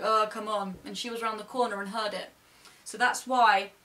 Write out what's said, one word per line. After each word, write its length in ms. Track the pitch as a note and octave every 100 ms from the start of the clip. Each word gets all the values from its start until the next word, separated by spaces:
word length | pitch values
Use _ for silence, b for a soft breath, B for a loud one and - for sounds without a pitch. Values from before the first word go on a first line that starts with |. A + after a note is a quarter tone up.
Oh, 240 | F#3 A3 G#3+
come 180 | A3 G#3+
on. 280 | G#3+ G3 F#3
And 120 | - G3
she 140 | A#3+
was 120 | A#3
around 160 | A3+ G#3+
the 60 |
corner 360 | G#3 B3+ A#3+ G3+
and 100 | G3
heard 240 | A3 G#3
it. 160 | F#3 F3+ _ B B B B
So 120 | - G#3+
that's 300 | B3 - -
why 460 | B3+ A3+ G3 F#3+ -